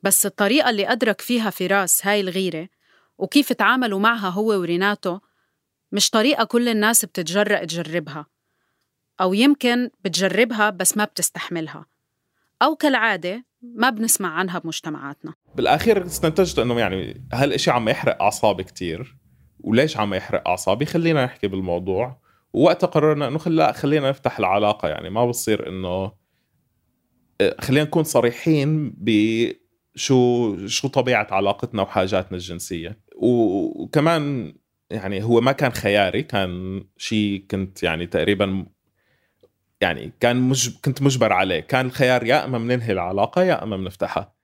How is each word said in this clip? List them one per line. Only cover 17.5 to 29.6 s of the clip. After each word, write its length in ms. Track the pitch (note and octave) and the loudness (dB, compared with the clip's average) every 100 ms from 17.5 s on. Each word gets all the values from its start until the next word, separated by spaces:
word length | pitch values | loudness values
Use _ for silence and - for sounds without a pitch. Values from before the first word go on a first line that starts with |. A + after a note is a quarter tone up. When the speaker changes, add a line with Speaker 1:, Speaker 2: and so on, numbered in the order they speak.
| - - | 0 0
Speaker 2:
عم 180 | A#2+ A2 | 0 0
يحرق 320 | - - - | 0 0 2
أعصابي 420 | G2+ - A2 F#2+ | 0 2 0 0
كتير. 540 | F#2+ - F2+ D#2+ B2+ _ _ _ _ _ | -6 -8 -8 -8 -10 _ _ _ _ _
وليش 380 | - A2+ D3+ - | 0 2 2 0
عم 160 | G#2 | -4
يحرق 340 | F#2+ - A2+ - | -4 -4 -4 -2
أعصابي؟ 380 | F2+ - G#2 D3+ | -2 0 -2 0
خلينا 400 | E3+ E3 D#3 B2+ | -2 0 0 -2
نحكي 220 | - G2+ | -4 -6
بالموضوع. 720 | F#2+ F#2 F2 F#2 F#2 E2 - _ _ _ | -4 -4 -4 -2 -4 -4 -8 _ _ _
ووقتها 340 | G#2 D#3+ F3 F3+ | 2 4 4 0
قررنا 400 | D#3+ D3+ D3 C#3 | 2 2 0 -2
إنه 100 | D3+ | -4
خل-، 180 | F3 D#3+ | -2 2
لا، 160 | D3+ | 2
خلينا 380 | - C#3+ D3+ C3+ | 2 0 0 0
نفتح 300 | C3+ - - | -2 -4 -2
العلاقة، 500 | F#2+ G2 G#2 G#2 E2+ | 0 2 2 0 -4
يعني، 200 | D2+ E2 | -6 -6
ما 160 | G#2 A#2+ | -2 -2
بصير 440 | A#2+ - G#2+ - | -2 -2 -2 -2
إنه، 420 | F#2 F#2 F2+ F#2+ _ _ _ _ _ _ _ _ _ _ _ _ _ | -8 -4 -4 -4 _ _ _ _ _ _ _ _ _ _ _ _ _
آه، 140 | G2 - | -2 -2
خلينا 220 | - C3+ | 0 0
نكون 200 | D3+ E3 | 2 0
صريحين 880 | D#3 C3 A#2+ A#2+ - D#3 C#3 D#3 C#3+ - | 2 2 2 0 0 2 2 0 -2 -4
بشو، 1600 | G#2 G#2+ A2 A2+ A#2 - | 0 2 2 2 -2 -4